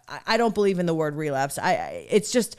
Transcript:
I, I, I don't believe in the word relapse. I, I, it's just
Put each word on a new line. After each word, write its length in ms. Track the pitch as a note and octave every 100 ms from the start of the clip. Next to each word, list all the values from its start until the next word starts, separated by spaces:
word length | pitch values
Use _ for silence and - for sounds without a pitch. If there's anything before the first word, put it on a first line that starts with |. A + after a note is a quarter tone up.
| -
I, 80 | C#3+
I, 40 | -
I 100 | A3+
don't 160 | A#3
believe 260 | G#3 G3+ F3+
in 60 | F3
the 80 |
word 220 | D#3+ D3+ D3
relapse. 420 | D3+ C3+ C#3 -
I, 140 | E3+
I, 340 | E3 D#2 E2+ -
it's 220 | G3 -
just 240 | B3 G3